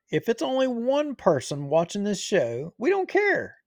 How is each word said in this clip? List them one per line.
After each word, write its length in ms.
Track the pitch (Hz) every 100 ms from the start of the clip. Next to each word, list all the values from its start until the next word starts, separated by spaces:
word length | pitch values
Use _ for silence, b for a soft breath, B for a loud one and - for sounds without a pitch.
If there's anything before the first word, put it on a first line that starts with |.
| _
If 180 | 156 233
it's 120 | 233
only 240 | 269 262 262
one 460 | 233 240 285 302
person 540 | 247 190 139 - 143 139
watching 360 | 160 170 202
this 160 | 202 190
show, 520 | - 190 117 117 160 -
we 100 | 285
don't 200 | 392 370
care. 480 | 381 415 320 95 -